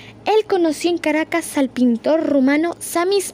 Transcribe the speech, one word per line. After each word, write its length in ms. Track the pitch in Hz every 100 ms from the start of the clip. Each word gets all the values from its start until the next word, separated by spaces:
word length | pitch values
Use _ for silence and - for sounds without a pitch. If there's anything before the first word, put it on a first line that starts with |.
| - - -
Él 200 | 427 427
conoció 440 | 392 330 294 339
en 80 | 339
Caracas 580 | 311 302 311 339 320 294
al 100 | 262
pintor 640 | - 247 226 - 320 302
rumano 460 | 285 262 294 339 -
Samis 560 | - 339 359 403 370